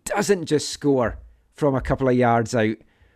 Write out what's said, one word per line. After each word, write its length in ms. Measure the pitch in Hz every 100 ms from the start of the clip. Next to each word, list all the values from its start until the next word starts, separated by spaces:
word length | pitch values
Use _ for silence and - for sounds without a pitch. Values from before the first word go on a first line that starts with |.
doesn't 400 | - 196 196 196 156
just 220 | 151 -
score 500 | - 143 135 113 - - - _
from 200 | - 147
a 60 | 131
couple 280 | - 135 135
of 60 |
yards 400 | 127 120 117 113
out 220 | 123 110 110 _ _ _